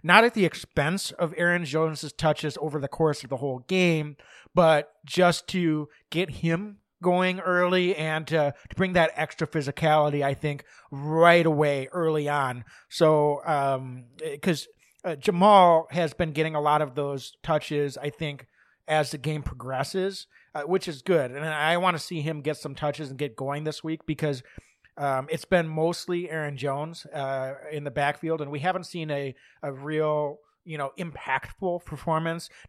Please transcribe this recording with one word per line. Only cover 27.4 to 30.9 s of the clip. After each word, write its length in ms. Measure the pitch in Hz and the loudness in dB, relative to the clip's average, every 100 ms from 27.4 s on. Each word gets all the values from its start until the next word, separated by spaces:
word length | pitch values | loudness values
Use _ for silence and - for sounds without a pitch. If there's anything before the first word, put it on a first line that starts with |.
| 131 139 156 | -6 -8 -12
in 120 | 151 | -10
the 60 | 143 | -6
backfield, 500 | 131 143 143 160 160 | -2 0 0 -4 -4
and 100 | 143 | -6
we 100 | 143 | -4
haven't 240 | 170 180 | -4 -4
seen 260 | 170 175 156 | -6 -10 -6
a, 240 | 143 139 123 _ _ | -6 -6 -10 _ _
a 100 | 147 | -10
real, 640 | 135 143 151 156 151 147 151 _ _ | -8 -4 -2 0 0 -2 -6 _ _
you 140 | - 156 | -14 -8
know, 140 | 139 | -8